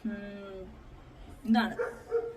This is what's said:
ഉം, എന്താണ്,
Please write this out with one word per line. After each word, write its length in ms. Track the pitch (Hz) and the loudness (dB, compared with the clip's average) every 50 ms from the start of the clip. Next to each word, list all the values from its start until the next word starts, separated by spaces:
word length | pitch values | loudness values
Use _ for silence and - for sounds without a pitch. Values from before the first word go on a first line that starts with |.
| - | -6
ഉം, 560 | 214 202 202 202 202 202 202 196 196 190 190 190 - - - - - - - - - - - - - - - - | -6 -4 -6 -8 -10 -10 -10 -10 -10 -10 -10 -12 -12 -14 -16 -18 -18 -18 -18 -18 -18 -18 -16 -16 -16 -14 -2 4
എന്താണ്, 300 | 214 226 233 226 226 - - 494 - - - - - 466 466 - - - | 6 6 8 6 4 2 -2 -2 -2 -4 -8 -4 0 0 2 2 0 -4